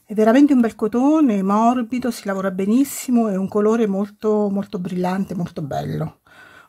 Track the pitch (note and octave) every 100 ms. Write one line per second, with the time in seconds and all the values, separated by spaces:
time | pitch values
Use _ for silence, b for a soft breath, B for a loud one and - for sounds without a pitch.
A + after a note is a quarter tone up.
0 | - G#3 A3 B3+ D4 B3+ A3+ - G#3+ A#3+
1 | C#4 D#4 C4+ G3+ F#3+ G#3 A#3 B3+ A3 B3+
2 | B3 - G3+ F#3+ F#3+ F#3 F#3+ B3 C#4 -
3 | - A#3+ A3 F#3 F#3+ G#3 G#3+ A#3 G#3+ G3
4 | G3+ - G#3+ G#3+ G3+ G3 G3 F#3 F3+ F3+
5 | F3+ F#3 F#3+ F3+ E3+ - C#3 C#3+ D3 D3+
6 | D#3 - b b b b